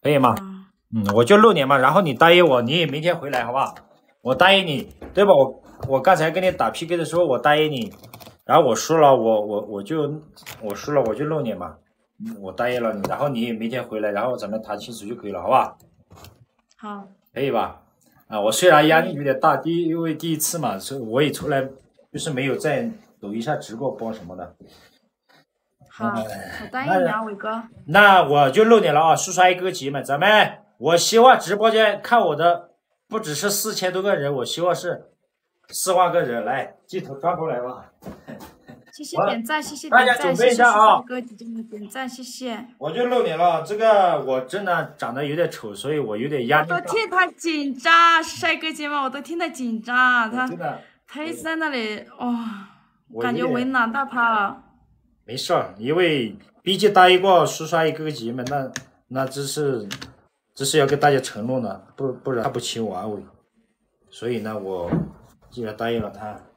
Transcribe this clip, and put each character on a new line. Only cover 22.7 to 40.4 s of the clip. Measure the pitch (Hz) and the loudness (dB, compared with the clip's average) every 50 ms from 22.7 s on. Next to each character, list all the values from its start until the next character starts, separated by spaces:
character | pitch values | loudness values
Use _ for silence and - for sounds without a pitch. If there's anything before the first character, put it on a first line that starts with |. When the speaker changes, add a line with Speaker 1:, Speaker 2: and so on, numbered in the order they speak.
| 143 127 120 113 - - _ _ _ _ | -2 -2 -4 -6 -8 -12 _ _ _ _
Speaker 1:
抖 | - 101 104 | -12 -10 -8
音 | 117 | -8
上 | 113 147 151 - | -4 -4 -6 -6
直 | - - 107 113 | -6 -12 -12 -6
播 | 139 127 | -6 -6
播 | 110 - 117 113 | -6 -6 -8 -10
什 | 110 107 90 | -10 -10 -14
么 | 85 92 | -16 -16
的。 | 92 87 87 _ _ - _ _ _ _ _ _ _ _ _ _ _ _ _ _ _ _ _ _ _ _ _ _ _ _ _ | -16 -16 -18 _ _ -20 _ _ _ _ _ _ _ _ _ _ _ _ _ _ _ _ _ _ _ _ _ _ _ _ _
Speaker 2:
好， | _ - - 220 | _ -6 -6 -4
Speaker 1:
哎， | 202 226 - - - - - - - - | -4 -4 -6 -8 -10 -12 -14 -14 -14 -14
Speaker 2:
我 | 226 - | -14 -10
答 | - 254 262 | -8 -8 -2
应 | - | 0
你 | - - - - | 2 2 2 0
啊， | - | -2
Speaker 1:
那， | 220 226 | -4 -6
Speaker 2:
伟 | 220 208 | -8 -10
哥。 | 196 - 220 220 226 226 - _ - - - | -10 -8 -8 -8 -8 -10 -14 _ -20 -12 2
Speaker 1:
那 | 151 196 208 202 190 185 165 | 6 8 8 10 10 8 6
我 | 139 147 143 147 135 | 6 4 4 4 4
就 | - 196 220 | 6 4 6
露 | 226 233 214 | 8 8 6
脸 | - - 139 | 6 4 4
了 | 151 | 4
啊， | 160 160 156 | 6 4 4
叔 | 143 - 185 | 2 0 -4
叔 | 175 170 | 2 4
阿 | 180 185 | 4 4
姨 | 180 | 4
哥 | 175 | 2
哥 | 175 185 | -2 -6
姐 | 175 - 135 | -6 -4 -8
姐 | 139 | -6
们， | 143 139 123 | -6 -6 -4
咱 | - 139 143 | -4 -2 0
们， | 175 202 214 214 185 - - - _ _ _ _ | 4 4 6 4 4 2 -2 -12 _ _ _ _
我 | 117 151 170 175 | 0 2 2 2
希 | 170 - 208 226 | 2 4 4 8
望 | 233 262 240 - | 8 8 8 6
直 | - 160 202 | 2 -4 -4
播 | 202 208 220 | 2 2 2
间 | - 220 220 208 196 - | 4 4 2 2 0 -2
看 | - - 240 240 | -2 2 2 2
我 | 208 165 147 | 2 2 0
的 | 147 165 175 175 165 - _ _ _ _ _ _ _ _ _ | 2 2 2 2 2 -4 _ _ _ _ _ _ _ _ _
不 | 208 214 | -8 -8
只 | 175 156 147 | -6 -6 -8
是 | 143 180 202 | -4 -2 -2
四 | 196 - - 220 196 | -2 -2 -4 -4 -6
千 | - 185 185 | -4 -4 -4
多 | 175 190 | -4 -2
个 | 190 202 190 | 0 0 0
人， | 160 139 143 143 | 0 -2 -4 -4
我 | 131 117 | -4 -4
希 | - - - | -6 -6 -2
望 | 170 180 170 | -2 -2 -2
是 | 170 - 175 151 - - _ _ _ _ _ _ _ _ _ _ _ _ _ | -2 -4 -8 -8 -8 -12 _ _ _ _ _ _ _ _ _ _ _ _ _
四 | - - - 185 185 | -10 -8 -2 0 2
万 | 180 180 170 | 2 2 4
个 | 170 175 | 2 0
人， | 156 127 120 117 117 | 0 0 -4 -6 -4
来， | - 131 135 - - - _ _ | -4 -4 -4 -6 -8 -14 _ _
镜 | _ - 185 - | _ -10 -10 -10
头 | - 139 | -10 -14
转 | - - 170 180 | -6 -4 -4 -4
过 | 160 160 156 | -2 -4 -6
来 | 127 120 | -6 -6
吧。 | 123 127 - - - _ _ _ _ - - - _ - - - - - _ _ _ - - - _ _ _ | -6 -8 -12 -14 -20 _ _ _ _ -20 -20 -20 _ -18 -18 -18 -18 -20 _ _ _ -20 -20 -20 _ _ _
Speaker 2:
谢 | - 302 | -18 -16
谢 | - 339 - 196 | -8 -4 -2 -2
点 | 202 - 233 | -2 -2 -4
赞， | 226 233 302 311 | -4 -4 -4 -6
Speaker 1:
我， | |
Speaker 2:
谢 | 294 - 302 | -6 -8 -12
谢 | 262 - - | -14 -6 2
点 | 233 247 254 | 4 4 4
赞， | |
Speaker 1:
大 | 254 240 | 4 2
家 | 240 | 0
准 | 294 175 175 | 0 -2 0
备 | 170 | 2